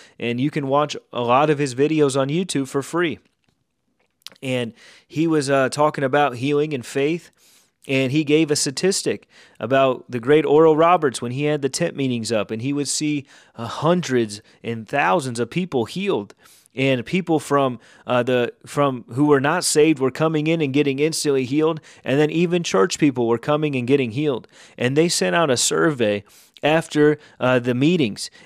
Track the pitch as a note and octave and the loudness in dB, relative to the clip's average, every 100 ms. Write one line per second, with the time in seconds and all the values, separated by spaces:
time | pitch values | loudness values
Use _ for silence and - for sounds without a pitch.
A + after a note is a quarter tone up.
0 | - - A2+ A#2+ C#3+ D#3 C#3 C#3 D3 - | -20 -10 -6 -2 -2 -4 -2 0 0 -6
1 | - A#2+ A#2+ B2+ D3+ C#3+ C#3+ A#2+ D3 D#3 | -12 -4 2 4 4 2 -2 0 0 2
2 | C#3+ C3 C3+ D#3+ F#3+ C#3+ C3 C#3 C3 E3 | 2 2 -2 -2 -2 -4 -4 -6 -4 -4
3 | F3 G#2+ _ _ _ _ _ _ _ _ | -4 -6 _ _ _ _ _ _ _ _
4 | _ _ - - C3+ B2+ A#2+ - - - | _ _ -20 -12 -4 -4 -4 -10 -20 -20
5 | _ C#3+ E3 D#3 C#3 C#3 C3 - D3+ D3+ | _ -4 0 0 2 2 0 2 0 0
6 | C#3 C#3+ C#3+ B2 C3+ C#3+ D#3 C#3 A#2 C#3 | 0 2 0 0 -2 0 0 -4 -6 -2
7 | C#3+ E3+ - _ _ _ _ _ - C3+ | -2 -2 -8 _ _ _ _ _ -4 -2
8 | C3 C#3+ D3 D3+ D#3 D3 - C3+ F#3 G3 | 0 0 2 2 2 0 -2 -2 -2 -2
9 | D3 G#2 _ _ - - A#2 C3+ C3+ B2+ | -2 -6 _ _ -20 -10 0 2 2 0
10 | - B2 A#2 D3+ C#3+ D3 D#3+ D#3 E3 F3+ | -6 -6 2 4 6 6 6 6 4 4
11 | D3+ A#2 A#2+ B2+ D3 D3+ C3+ - E3+ C#3 | 2 -4 -6 -4 -2 -2 -2 -2 -4 -4
12 | C3+ A#2+ G#2+ A2 G2 A2 B2+ C#3+ C3+ - | -4 -4 -2 -2 -2 -6 -4 -4 -4 -4
13 | D3+ D3 C3 - _ - A#2 - D#3 F3+ | -4 -4 -8 -18 _ -14 -12 -2 0 0
14 | D3+ B2+ A2+ G#2 - _ - A#2 A2 C#3+ | 0 0 -2 -6 -20 _ -8 -8 -6 -4
15 | E3 F#3 C3 A#2 A#2 E3+ F3+ C3 A2 F3 | 0 0 -2 -6 -6 -4 -4 -4 -4 -6
16 | G3+ D3 G2+ _ _ _ _ - C3+ B2+ | -4 -4 -6 _ _ _ _ -4 -2 -2
17 | - F#3 F3 D#3+ - C#3+ C3+ A#2+ - - | -2 -4 0 -2 0 0 0 -4 -14 -14
18 | - B2 B2 B2+ A#2 - - - C#3+ B2+ | -4 -2 0 0 -2 -6 -8 -2 -2 -2
19 | - A#2 D3 C#3+ C#3 F3 - D#3 D#3 D3 | -6 0 4 4 2 0 0 4 4 4
20 | C3 B2+ D#3+ D#3+ D3+ E3 D3 C3+ D3 C3+ | 0 0 0 0 0 0 0 0 0 0
21 | D3+ D#3 D3+ C#3 B2 D3 D#3 D#3+ - - | -2 -2 -2 -2 0 0 0 -2 -8 -14
22 | - C3+ D3+ D#3+ F3 F3 E3+ F#3+ F#3+ - | -2 0 2 2 0 0 0 0 0 2
23 | D#3 B2+ A#2 A#2 - D3+ D3+ C3+ A#2+ C#3 | 0 2 0 0 0 0 0 -2 2 2
24 | B2 G#2+ D3+ A#2 - - - - B2 C#3 | 0 -2 -2 -4 -6 -20 -18 -4 -2 2
25 | E3+ - F#3 F3 D#3+ A#2+ - D#3 E3 C#3 | 2 0 0 2 2 2 0 2 0 2
26 | G#2+ G2+ - - _ _ C#3+ D#3+ D#3+ D3+ | 0 0 -6 -20 _ _ 0 0 0 4
27 | D3 D3 - - B2 B2+ B2 B2 C#3+ F3+ | 4 4 -4 -4 2 2 2 0 2 2
28 | B2 G2 - - | 0 -4 -12 -16